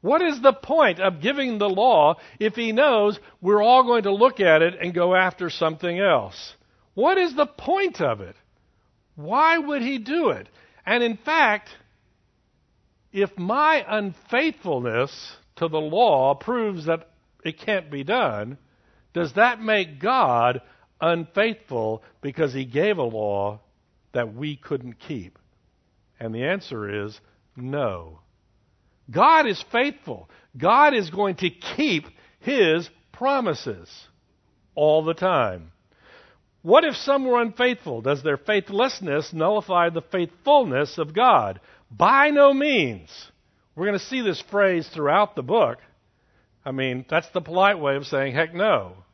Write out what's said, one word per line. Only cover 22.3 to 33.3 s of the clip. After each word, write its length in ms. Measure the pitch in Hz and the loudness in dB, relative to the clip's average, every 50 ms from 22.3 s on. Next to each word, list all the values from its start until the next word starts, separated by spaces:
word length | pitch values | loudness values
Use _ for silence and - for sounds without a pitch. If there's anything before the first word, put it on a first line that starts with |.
| 131 - 160 139 127 | -4 -4 -4 -4 -2
he 100 | 135 135 | -6 -10
gave 340 | 123 117 143 170 214 208 175 | -4 -2 0 0 0 0 -2
a 40 | |
law 580 | 135 120 110 110 107 104 101 101 98 101 104 107 _ _ _ _ _ _ _ _ _ _ | -4 -4 -4 -4 -4 -2 -2 -2 -2 -4 -6 -8 _ _ _ _ _ _ _ _ _ _
that 220 | - 127 120 113 104 | -6 -6 -6 -6 -8
we 220 | 117 147 151 147 | -10 -10 -10 -10
couldn't 420 | 131 _ - 143 131 123 123 113 _ | -12 _ -8 -8 -8 -8 -12 -18 _
keep? 400 | - - 156 117 90 87 _ _ _ _ _ _ _ _ _ _ _ _ _ _ _ _ _ _ | -14 -12 -12 -12 -12 -14 _ _ _ _ _ _ _ _ _ _ _ _ _ _ _ _ _ _
And 140 | 117 113 110 | -10 -10 -8
the 100 | 113 127 | -6 -4
answer 600 | 147 185 196 185 - 135 110 104 101 101 104 101 | -4 -4 -6 -8 -12 -12 -10 -8 -8 -8 -8 -8
is 160 | 107 107 - _ _ _ _ _ _ _ | -10 -12 -18 _ _ _ _ _ _ _
no. 640 | 123 123 131 139 147 135 110 95 87 82 80 80 80 _ _ _ _ _ _ _ _ _ _ _ _ _ _ _ _ _ - | -16 -12 -8 -6 -4 -4 -4 -4 -8 -14 -18 -20 -20 _ _ _ _ _ _ _ _ _ _ _ _ _ _ _ _ _ -8
God 380 | 117 165 214 294 330 320 294 | 0 4 4 6 6 6 4
is 160 | 233 190 - - _ | 2 -2 -6 -8 _
faithful. 580 | - 233 262 285 285 - _ - 123 95 - _ - _ _ _ _ | -2 -2 -2 -2 -4 -10 _ -14 -14 -14 -16 _ -20 _ _ _ _
God 360 | 127 147 180 226 262 294 302 | -2 0 2 4 6 4 4
is 180 | 277 233 196 156 | 4 2 -4 -4
going 260 | 160 190 208 196 185 | -4 -4 -2 -2 -2
to 120 | - 185 175 | -2 -4 -4
keep 580 | - _ - - - - 302 294 196 151 147 - _ _ _ _ _ _ | -4 _ -14 -10 -4 -2 -2 0 -2 -2 -4 -8 _ _ _ _ _ _
his 500 | - 233 285 262 202 165 160 165 170 - _ _ _ _ | -6 -4 2 2 4 4 4 0 -2 -8 _ _ _ _
promises 760 | - - 240 269 | -14 -4 -2 0